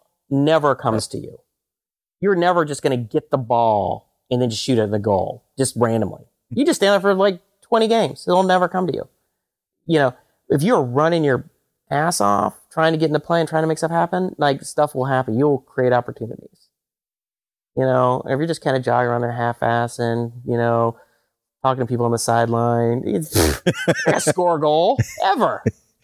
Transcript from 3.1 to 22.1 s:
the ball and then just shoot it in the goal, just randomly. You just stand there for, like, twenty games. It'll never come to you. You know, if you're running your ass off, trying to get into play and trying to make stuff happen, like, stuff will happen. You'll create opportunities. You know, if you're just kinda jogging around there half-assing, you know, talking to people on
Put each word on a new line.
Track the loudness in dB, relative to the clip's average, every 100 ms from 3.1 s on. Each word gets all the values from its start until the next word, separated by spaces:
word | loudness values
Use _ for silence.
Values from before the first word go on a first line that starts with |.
| -4 -4
the | -8
ball | -2 0 2 0 -2 -6 -12 _ _
and | -2
then | -2
just | -2
shoot | 0 0
it |
in | 0
the | -2
goal, | 0 0 -2 -8 _ -6
just | -4 0
randomly. | 0 0 -2 -6 -18 _ _
You | -2 0
just | 2
stand | 2
there | 2
for, | 2
like, | 2 0 -2 _ _
twenty | _ 0 2
games. | 2 0 -2 0
It'll | 2
never | 4 2 2
come | 0 -4
to |
you. | -4 -8 _ _ _ _ _ _ _ 0
You | 2
know, | 2 0 _ _ _
if | 0
you're | 2 2
running | 2 2 2 2
your | 2 0 -2 _ _ _ _
ass | -2 -2 0
off, | 2 2 0 -6 _
trying | -2 0
to | 2
get | 0
into | -2
play | 0 0
and | 0
trying | 0
to | 0
make | -2
stuff | -2
happen, | 0 0 -2 -4 0
like, | 0 0
stuff | -4 -2 -2
will | -2 -2
happen. | -2 0 0
You'll | 2 0
create | -2 -2 2
opportunities. | 2 0 -8 -12 -12 -18 _ _ _ _ _ _ _ _ _ _ _ _ -4
You | 0
know, | 2 2 0 -2
if | -4
you're | -2
just | -4
kinda | -2 -2
jogging | 0 0 0
around | 0
there | -2
half-assing, | -4 -4 -2 -2 0 -2 -4 -2 -2 -4 -8 -4
you | -2
know, | 0 2 0 -2 _ _ _ _ _ _
talking | -2 -2
to | -2
people | -2
on | 0